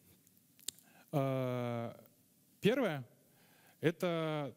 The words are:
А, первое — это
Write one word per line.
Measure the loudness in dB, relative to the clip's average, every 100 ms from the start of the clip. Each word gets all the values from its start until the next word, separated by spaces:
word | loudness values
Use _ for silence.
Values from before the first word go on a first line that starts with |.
| -20 -20 _ _ _ -18 -16 -16 -18 -20 -4
А, | 0 0 0 0 -2 -2 -4 -6 -10 -20 _ _ _ _ _
первое — | 2 2 0 -2 -8 -18 _ -20 -20 -20 -20 -2
это | 0 2 0 0 0 -2 -4